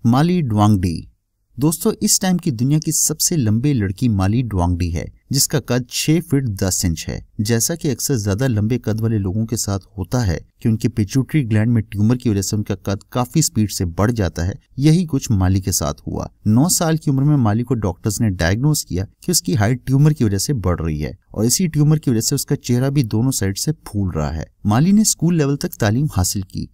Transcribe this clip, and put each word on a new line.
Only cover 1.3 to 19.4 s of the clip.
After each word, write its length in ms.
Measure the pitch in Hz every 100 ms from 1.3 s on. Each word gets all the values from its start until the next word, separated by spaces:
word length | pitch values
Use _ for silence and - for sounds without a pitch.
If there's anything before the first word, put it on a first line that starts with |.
| _ _ -
दोस्तों, 340 | 147 170 220 214
इस 180 | 208 -
टाइम 160 | 185 180
की 140 | 175
दुनिया 280 | 117 131 151
की 120 | 156
सबसे 440 | 156 - 160 - 175
लंबी 360 | 107 110 143
लड़की 340 | 131 98 95 123
माली 320 | 101 95 117
ड्वांगडी 460 | 120 92 85 87 87
है, 160 | 82 - - _
जिसका 280 | 139 - 147
कद 240 | - 123 123
छह 300 | - - 160
फीट 260 | 170 139 131 98
दस 260 | 95 - 92
इंच 180 | 80 -
है। 120 | 57 - -
जैसा 340 | 107 117 - 170
कि 140 | 160
अक्सर 260 | 117 - 131
ज्यादा 300 | 101 98 135
लंबे 320 | 104 104 123 -
कद 140 | 110
वाले 180 | 110 110
लोगों 280 | 95 104 113
के 120 | 113
साथ 220 | - 98 - 95
होता 220 | 95 123
है 200 | 110 80 - _
कि 80 | 117
उनके 180 | 113 117
पिट्यूटरी 540 | - 101 135 123 156
ग्लैंड 280 | 117 107 113
में 80 | 117
ट्यूमर 340 | 104 98 104 123
की 120 | 123
वजह 120 | 98
से 140 | 95 107
उनका 200 | 104 101 -
कद 180 | 98 -
काफी 300 | 127 123 160
स्पीड 280 | 147 - 107
से 160 | - 90
बढ़ 240 | 82 107
जाता 320 | 117 90 82
है, 140 | 85 - _ -
यही 280 | 143 160 165
कुछ 240 | 135 -
माली 300 | 104 92 98
के 100 | 98
साथ 300 | 95 73 76 -
हुआ। 220 | - - _ 104
नौ 200 | 113 170
साल 280 | - 170 160
की 140 | -
उम्र 120 | 135
में 120 | 139 147
माली 260 | 107 104
को 100 | 123 120
डॉक्टर्स 440 | 101 - 113 101
ने 80 | 117
डायग्नोज 520 | 90 85 104 143 147
किया 220 | - 90 - _
कि 80 | -
उसकी 220 | 180